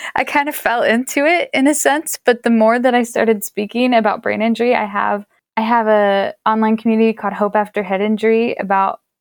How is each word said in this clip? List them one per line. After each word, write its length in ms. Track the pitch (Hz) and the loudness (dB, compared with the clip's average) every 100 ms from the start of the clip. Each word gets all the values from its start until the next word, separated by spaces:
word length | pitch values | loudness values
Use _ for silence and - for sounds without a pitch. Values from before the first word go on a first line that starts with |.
| - - | -6 -4
I 80 | |
kind 240 | 262 294 285 | -2 -2 -2
of 80 | - | -4
fell 260 | - 233 | -2 0
into 420 | - 233 262 285 | 2 0 0 0
it 260 | 294 339 - | 2 0 0
in 120 | 262 269 | 0 2
a 80 | |
sense. 440 | 285 277 294 - - | 2 0 0 -4 -4
But 180 | - 240 | -2 0
the 80 | 240 | 2
more 280 | 226 220 240 | 2 4 2
that 160 | 254 | 2
I 100 | 240 | 2
started 400 | 233 - 226 214 | 0 0 0 0
speaking 500 | - - 208 240 254 | -4 -8 -6 -2 0
about 280 | 233 214 226 | 2 2 -2
brain 200 | 208 208 | -4 -2
injury, 320 | 226 226 240 | -2 0 0
I 120 | 233 208 | 0 -2
have, 380 | 202 208 208 - _ _ - | -4 -2 -4 -8 _ _ -4
I 60 | |
have 240 | 220 240 220 | 0 0 2
a 480 | 214 202 196 - - | 2 2 2 -2 -4
online 320 | 220 220 220 220 | -2 0 2 0
community 360 | 233 220 226 | 0 2 2
called 220 | 220 202 | 0 -6
Hope 220 | 196 208 214 | -2 -2 0
After 260 | 202 202 | -2 -4
Head 180 | 190 190 | -4 -2
Injury 540 | 214 208 220 226 240 - | -2 0 2 2 0 -4
about 440 | 190 196 196 - _ _ | -2 0 0 -4 _ _